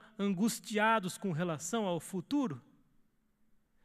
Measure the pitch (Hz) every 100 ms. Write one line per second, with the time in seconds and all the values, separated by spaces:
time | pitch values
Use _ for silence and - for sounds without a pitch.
0 | - - 202 180 226 - - 208 220 226
1 | 185 - 196 151 175 151 - 233 196 170
2 | - 185 - 285 233 120 - - _ _
3 | _ _ _ _ _ _ _ _